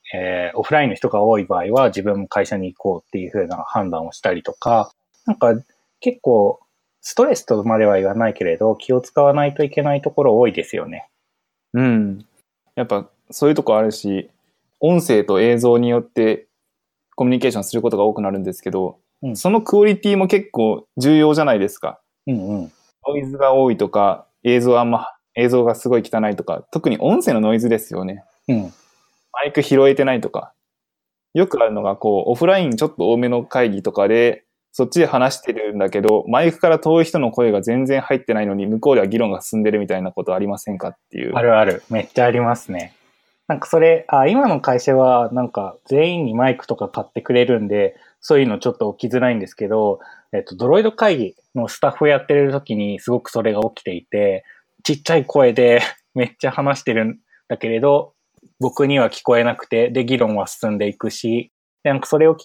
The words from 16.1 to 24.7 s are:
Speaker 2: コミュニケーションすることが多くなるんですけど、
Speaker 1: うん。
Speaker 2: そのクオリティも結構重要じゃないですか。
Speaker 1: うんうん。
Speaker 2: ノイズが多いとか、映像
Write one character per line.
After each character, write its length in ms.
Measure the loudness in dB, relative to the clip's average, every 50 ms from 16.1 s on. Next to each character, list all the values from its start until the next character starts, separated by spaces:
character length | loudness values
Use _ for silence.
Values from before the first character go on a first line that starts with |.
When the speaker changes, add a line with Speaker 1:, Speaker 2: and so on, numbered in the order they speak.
| -2 0 0 0 0 -2 -8 _ _ _ _ _ _ _ _ _ _ _ _ _ _
Speaker 2:
コ 100 | -2 0
ミ 60 | 0
ュ 20 | 0
ニ 40 | 0
ケ 80 | 0
ー 40 | -2
シ 60 | -2
ョ 40 | -2
ン 20 | -8
す 100 | -6 -6
る 60 | -2
こ 80 | -2 -2
と 80 | 0
が 60 | 2 0
多 100 | 0 0
く 80 | -2
な 80 | -4 -4
る 80 | -4
ん 60 | -4 -6
で 100 | -8 -10
す 80 | -8
け 80 | -10 -6
ど、 300 | -4 -4 -4 -6 -8 _ _ _ _ _ -10
Speaker 1:
う 60 | -10
ん。 60 | -10
Speaker 2:
そ 140 | -4 -2 0
の 120 | 0 0
ク 160 | 0 2 4
オ 80 | 4 4
リ 140 | 4 2 0
テ 140 | 0 -2 0
ィ 40 |
も 100 | 0 0
結 220 | 2 0 0 -2 -4
構 340 | -4 -2 0 0 -2 -4 -8 _ -10
重 200 | -2 2 4 4
要 160 | 6 4 4 4
じ 80 | 2
ゃ 40 | 2
な 80 | 2 2
い 40 | 0
で 80 | 0 -4
す 100 | -4 -8
か。 200 | -10 -10 -10 _ _ _ _ _ -8
Speaker 1:
う 40 | -6
ん 160 | -6 -6 -6
う 60 | -6 -8 -8 -8
ん。 60 | -12 _ _ _ _ _ _ -8
Speaker 2:
ノ 100 | -6 -6
イ 80 | -6 -6
ズ 120 | -8 -4
が 160 | 0 2 4 4
多 180 | 4 4 2
い 60 | 2
と 120 | 0 -2 -2
か、 380 | 0 2 2 2 0 -2 -8 _ _ _ 0
映 180 | 2 2 2
像 180 | 4 4